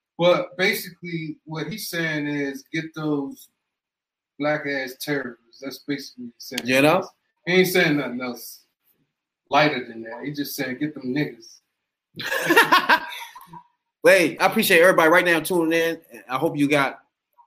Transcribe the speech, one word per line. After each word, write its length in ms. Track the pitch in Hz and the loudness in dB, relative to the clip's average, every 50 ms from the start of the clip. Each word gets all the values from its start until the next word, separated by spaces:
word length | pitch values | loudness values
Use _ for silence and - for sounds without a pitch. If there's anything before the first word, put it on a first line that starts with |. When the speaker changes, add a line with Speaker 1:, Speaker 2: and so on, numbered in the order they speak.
| _ _ _ - | _ _ _ 2
Speaker 1:
But 380 | 170 180 170 151 - - - | 4 4 4 4 0 -6 -4
basically, 800 | - 185 208 220 - - 185 - _ 175 175 165 160 160 151 - _ _ | -2 0 0 0 -2 -6 -12 -16 _ -12 -10 -8 -8 -8 -10 -12 _ _
what 240 | 156 156 160 156 - | -12 -10 -8 -8 -8
he's 200 | 214 214 - - | -10 -10 -10 -8
saying 380 | 175 170 165 160 156 151 147 | -6 -4 -4 -4 -4 -4 -4
is, 380 | 147 147 143 143 135 135 135 - _ | -4 -4 -4 -4 -4 -6 -10 -14 _
"Get 200 | - 160 156 160 _ | -8 -8 -8 -8 _
those 520 | 160 156 151 147 143 139 135 131 _ - _ _ _ _ _ _ _ _ _ _ _ _ _ _ _ _ _ _ - | -6 -4 -2 -2 -2 -4 -8 -12 _ -20 _ _ _ _ _ _ _ _ _ _ _ _ _ _ _ _ _ _ -4
black 260 | 143 147 151 147 147 | -2 -2 -2 -2 -4
ass 280 | 143 139 135 131 123 - _ | -6 -6 -6 -6 -8 -10 _
terrorists." 600 | - 151 147 135 127 120 117 _ _ _ _ - | -6 -6 -6 -6 -6 -8 -14 _ _ _ _ -16
That's 180 | 135 135 127 - | -14 -14 -14 -14
basically 460 | _ - 143 135 - - _ - 123 | _ -8 -8 -8 -10 -16 _ -16 -16
what 80 | 120 _ | -16 _
he's 80 | _ - - 127 120 | _ -18 -12 -10 -8
saying. 80 | 110 123 | -2 0
Speaker 2:
You 140 | 131 131 | 2 4
know? 260 | 143 151 170 190 190 - _ _ _ _ _ _ _ | 4 4 2 2 -2 -6 _ _ _ _ _ _ _
Speaker 1:
He 60 | 170 | 2
ain't 160 | 180 185 185 180 | 2 4 4 4
saying 300 | - 180 170 156 147 143 | 2 2 2 2 2 0
nothing 220 | 131 123 120 127 | -2 -4 -8 -8
else 420 | 127 123 120 - - - - - _ _ _ _ _ _ _ _ _ _ _ _ _ _ _ _ _ _ | -8 -8 -10 -12 -14 -20 -20 -20 _ _ _ _ _ _ _ _ _ _ _ _ _ _ _ _ _ _
lighter 360 | 139 143 151 147 123 123 117 | 2 4 4 4 0 -2 -8
than 160 | 117 113 113 | -10 -12 -14
that. 220 | 113 113 117 120 127 | -14 -14 -12 -10 -10
He 80 | 143 | -10
just 240 | 147 143 139 - - | -8 -8 -8 -8 -6
saying, 220 | - 135 131 123 127 | -6 -6 -6 -4 -6
"Get 160 | 147 151 - | -6 -6 -6
them 200 | - 131 127 127 | -8 -8 -4 -2
niggas." 460 | 147 147 - - - - - - _ _ _ _ _ _ _ _ _ _ _ _ | -2 -2 -4 -6 -14 -20 -20 -20 _ _ _ _ _ _ _ _ _ _ _ _
Speaker 2:
<laughs> 880 | - - - - - - - 339 440 392 - - 349 - - 302 320 - - - - - - - - - _ 170 165 _ _ _ _ _ _ _ _ | -10 -8 -6 -4 -4 0 4 4 4 6 6 4 2 4 2 0 0 0 -10 -14 -16 -16 -18 -18 -20 -20 _ -20 -20 _ _ _ _ _ _ _ _
Wait, 340 | - 165 190 190 165 135 113 - | 4 6 6 6 4 2 0 0
I 60 | 170 | 0
appreciate 340 | 190 - 226 208 - 190 165 | 2 2 2 2 6 6 8
everybody 260 | 170 190 180 165 165 160 | 8 6 6 6 6 6
right 160 | 170 180 175 | 6 6 4
now 160 | 175 170 - | 4 2 0
tuning 320 | - - 190 175 165 160 165 165 | 0 0 0 0 2 2 2 2
in. 220 | 165 165 165 160 _ _ - 117 - - | 0 0 -4 -6 _ _ -20 -20 -12 -8
I 80 | 127 | -4
hope 220 | 131 151 165 143 147 | -2 -2 -2 0 0
you 100 | 143 139 | 0 2
got, 300 | 151 143 135 127 - - _ _ _ _ _ _ _ _ _ | 2 2 0 0 -4 -10 _ _ _ _ _ _ _ _ _